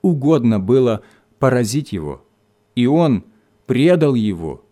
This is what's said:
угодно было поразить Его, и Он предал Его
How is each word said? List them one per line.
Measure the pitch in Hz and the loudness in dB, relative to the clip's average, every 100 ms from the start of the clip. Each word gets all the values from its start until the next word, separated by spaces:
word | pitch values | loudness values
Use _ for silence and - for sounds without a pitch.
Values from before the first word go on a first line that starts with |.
угодно | 185 156 139 156 120 107 | 0 0 0 2 2 0
было | 95 127 127 107 - _ _ _ | 0 2 2 -2 -10 _ _ _
поразить | 135 123 110 135 147 | 0 0 -2 -4 -6
Его, | 98 76 65 _ _ _ _ _ | -8 -8 -12 _ _ _ _ _
и | - 120 | -2 0
Он | 151 165 110 - _ _ _ - | 2 2 0 -4 _ _ _ -6
предал | 123 156 180 151 123 | 0 2 2 2 0
Его | 107 87 80 65 _ | -2 -4 -8 -12 _